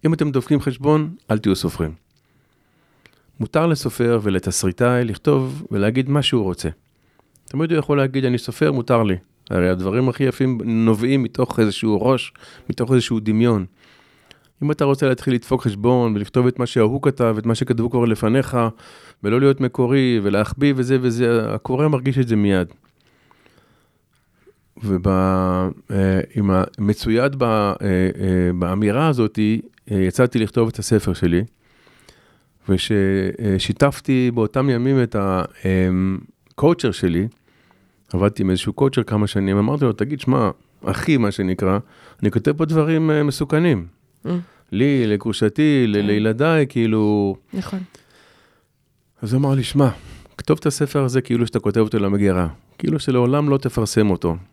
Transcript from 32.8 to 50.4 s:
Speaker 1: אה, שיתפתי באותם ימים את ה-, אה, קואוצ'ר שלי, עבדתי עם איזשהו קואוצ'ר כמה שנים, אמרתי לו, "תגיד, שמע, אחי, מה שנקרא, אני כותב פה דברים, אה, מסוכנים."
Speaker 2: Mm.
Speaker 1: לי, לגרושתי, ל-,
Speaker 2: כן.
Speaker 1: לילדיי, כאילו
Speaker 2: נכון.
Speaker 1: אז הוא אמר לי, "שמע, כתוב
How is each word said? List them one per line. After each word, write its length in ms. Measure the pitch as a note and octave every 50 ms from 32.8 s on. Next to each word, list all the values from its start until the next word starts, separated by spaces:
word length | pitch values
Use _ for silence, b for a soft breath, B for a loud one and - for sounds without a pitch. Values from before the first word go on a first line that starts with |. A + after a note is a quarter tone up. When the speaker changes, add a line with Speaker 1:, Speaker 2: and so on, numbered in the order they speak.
| - -
Speaker 1:
אה, 640 | A2 G2+ F#2+ F#2+ G2 G2 F#2 F#2 - - A2+ G#2 F#2+
שיתפתי 760 | F#2+ - - G#2+ - C#3+ C#3+ C3+ - - - C3+ B2+ B2+ B2 A#2+
באותם 360 | A#2+ A2 G#2 - C3+ C3 C#3+
ימים 340 | B2+ A#2 B2 C3 C#3 C3 B2
את 120 | G#2+ -
ה-, 280 | G#2+ G2 G2 F#2 F#2 E2+ - - - -
אה, 240 | F#2+ F#2+ F#2 F#2 F#2 F#2 F#2 F#2 F#2+ F#2+ F#2 - - _ _ _ _ _
קואוצ'ר 360 | - - D#3 E3+ E3+ - A#2+
שלי, 360 | F#2+ - - F#2 E2 F2 G2 A2+ - b b b b b b b b b b b b b b _ -
עבדתי 300 | F2+ G2 G#2 G2+ - G2
עם 60 | F#2
איזשהו 240 | F#2 F2+ - A2 -
קואוצ'ר 300 | - C3+ C#3 - C3 A2
כמה 240 | - A2 G#2 G#2
שנים, 300 | G2+ - G#2 G2 F#2+ G2
אמרתי 280 | G2+ G#2 A#2 C#3+ D3 C#3+
לו, 80 | A#2+ G2+
"תגיד, 260 | - G#2+ C3 D3+ C3
שמע, 300 | - B2+ C3 C3+ A2+ F#2+ - _ _ _ _ _ -
אחי, 320 | - G2 - - - D3+
מה 140 | C3 A2+ G2+
שנקרא, 480 | G2 - G2 F#2 F#2 - G2+ F#2 F#2+ G2+ - B B B B B B B
אני 100 | - G#2
כותב 200 | - D#3 - D3 D3+
פה 80 | D3+ D#3+
דברים, 460 | D3+ D#3+ D#3+ D3+ D#3 E3 D#3+ D#3+ D#3
אה, 120 | D3+ D3+ D3
מסוכנים." 640 | D3 C3+ - D3+ C3+ D#3 D3+ E3+ F3 C3+ F#2+ E2+ E2+ _ _ _ _ _ _ _
Speaker 2:
Mm. 40 | A2+ F3 F3+ F3 B B B B B
Speaker 1:
לי, 360 | - G2+ B2+ C#3+ C#3+ C3 A#2
לגרושתי, 800 | G#2+ G#2 G2+ - A#2 G#2 - A2+ G#2+ - - D3+ D#3 D3 C3+ B2
ל-, 60 | A2 G#2 G#2
Speaker 2:
כן. 40 | G#2
Speaker 1:
לילדיי, 600 | G#2 G#2 G#2+ G#2+ A2 A2 A#2 D3 D#3+ E3 D#3 C#3+ B2+
כאילו 680 | - B2 A#2 A2+ A2 A2 G#2+ G#2 G#2+ G#2 G2+ G2 F#2+ - _ _ -
Speaker 2:
נכון. 260 | F#3+ F#3 - - F#3 F#3 - b b b b b b b b b b b b b b b b b _ _ _ _ _ _ _ _ _
Speaker 1:
אז 120 | - G#2 A#2+
הוא 60 | C3+
אמר 140 | C#3+ C#3 C3+
לי, 80 | C3+ A#2+
"שמע, 260 | - - C#3 C#3+ B2+ G#2 B B B B B B B B
כתוב 200 | -